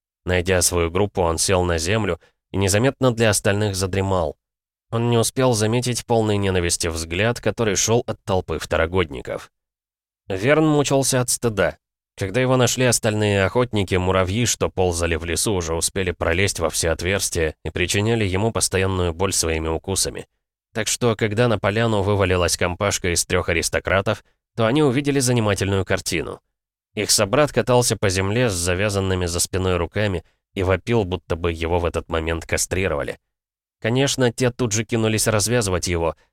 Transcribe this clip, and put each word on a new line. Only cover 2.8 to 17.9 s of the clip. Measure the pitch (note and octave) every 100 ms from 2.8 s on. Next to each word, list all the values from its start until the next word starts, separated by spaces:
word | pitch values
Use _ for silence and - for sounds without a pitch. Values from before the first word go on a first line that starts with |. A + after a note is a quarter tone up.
| C3+ - C3
для | A2+ A2+
остальных | G2 G#2+ G2+ G#2+ F#2
задремал. | F#2 F#2+ F#2+ F#2+ D#2 - _ _ _ _ _
Он | A#2 A#2+
не | A#2
успел | A2 - C3
заметить | A2 G#2+ A#2+ B2 A#2 -
полный | A2+ G#2+ G2+
ненависти | G2 F#2 E2+ - F2
взгляд, | E2 E2 E2+ A2 A#2+
который | A2 G2+ A2 F#2
шёл | - A#2 -
от | G#2+
толпы | - F#2 - D#2
второгодников. | - E2 E2 F#2 E2 C2 - G#1 - _ _ _ _ _ _ _ -
Верн | F#2 A#2 D3 D#3
мучился | D3 C3+ C#3 C3 C3
от | B2
стыда. | - A#2 G2+ E2+ - _ _ _ -
Когда | G2 G#2
его | B2+ B2+
нашли | A#2+ - B2+
остальные | A2+ A2+ G#2+ G#2 G2+ F#2+
охотники, | B2 B2 G#2+ F#2+ F#2
муравьи, | F2+ F#2+ F2+ G#2 A#2
что | - E2+
ползали | - F#2 E2+ E2+ D#2+
в |
лесу, | E2+ D#2+ A#2
уже | F#2+ E2 E2
успели | - G2 F2+
пролезть | E2+ E2+ E2 G2 -
во | D#2+
все | - E2+
отверстия | D#2+ F2 G2 - E2+ D#2 -
и | -
причиняли | - F2